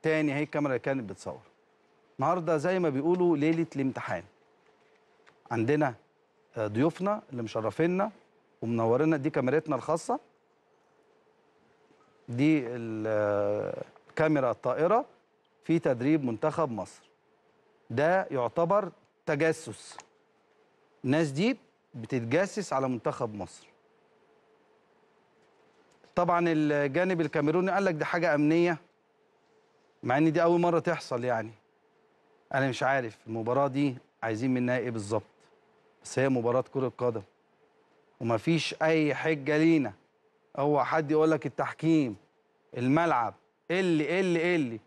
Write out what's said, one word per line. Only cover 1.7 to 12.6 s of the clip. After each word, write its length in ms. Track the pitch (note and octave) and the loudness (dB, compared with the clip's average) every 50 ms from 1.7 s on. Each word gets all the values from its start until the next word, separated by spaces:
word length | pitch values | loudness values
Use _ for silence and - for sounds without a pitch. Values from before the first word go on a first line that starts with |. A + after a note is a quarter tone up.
| _ _ _ _ _ _ _ _ _ - | _ _ _ _ _ _ _ _ _ -2
النهارده 380 | C3+ D3+ F3 F#3 E3 D#3+ E3 | 0 0 0 0 0 0 0
زي 220 | D3+ C#3 F3+ F#3 F#3 | 0 2 0 0 2
ما 100 | F3 D#3 | 0 0
بيقولوا 480 | C3+ C3 C#3 E3 F3+ F#3 F3+ F3 E3 | 0 0 0 0 2 2 4 2 2
ليلة 300 | D3 D3 D#3+ E3 E3 E3 - - | 2 2 2 2 0 -2 -2 -2
الامتحان. 460 | C#3 C3+ C3 A#2+ A#2+ - - G2+ F2 F#2 - _ _ _ _ _ _ _ _ _ _ _ _ _ _ _ _ _ _ _ - _ _ _ - | -2 -2 -2 -2 -4 -6 -6 -6 -8 -8 -12 _ _ _ _ _ _ _ _ _ _ _ _ _ _ _ _ _ _ _ -20 _ _ _ -6
عندنا، 440 | A#2 A2+ A2 A#2 D3 D3+ D3+ C#3 A2 - _ _ _ _ _ _ _ _ _ _ _ | -2 -2 2 2 2 2 2 0 -2 -6 _ _ _ _ _ _ _ _ _ _ _
آه، 100 | A#2 G#2+ | -4 -4
ضيوفنا 560 | G#2+ G#2+ A2+ C#3 E3 D#3+ - F3+ G3+ G#3 G#3+ - - | -2 0 0 0 0 0 -2 -4 -4 -4 -4 -6 -10
اللي 100 | C3 A#2+ | -10 -8
مشرفينا 680 | A#2 G#2+ - A#2 G#2+ A2 - - D#3+ E3+ F3+ F#3+ G3 A3+ - - _ _ _ _ _ _ _ _ | -8 -6 -6 -4 -4 -4 -2 0 0 0 2 0 -2 -4 -4 -14 _ _ _ _ _ _ _ _
ومنورينا، 540 | - A2+ A#2 A2+ A2+ A2+ A#2 C3 D3+ D#3+ D#3+ | -6 -4 -2 0 2 2 2 2 2 2 0
دي 140 | D3 C3+ D#3 | 0 -2 -2
كاميرتنا 460 | D3 D3+ B2+ B2+ C3+ D#3 D#3 D3+ C#3+ | -2 0 0 2 0 0 0 -2 -4
الخاصة. 440 | B2 - - D#3 E3+ - - B3 D4 - _ _ _ _ _ _ _ _ _ _ _ _ _ _ _ _ _ _ _ _ _ _ _ _ _ _ _ _ _ _ _ _ _ _ _ _ _ _ _ _ - | -4 -2 -2 -4 -4 -2 -4 -6 -6 -6 _ _ _ _ _ _ _ _ _ _ _ _ _ _ _ _ _ _ _ _ _ _ _ _ _ _ _ _ _ _ _ _ _ _ _ _ _ _ _ _ -10
دي 380 | A#2+ A#2+ C#3 D3+ D#3+ D3 | -4 0 2 2 2 2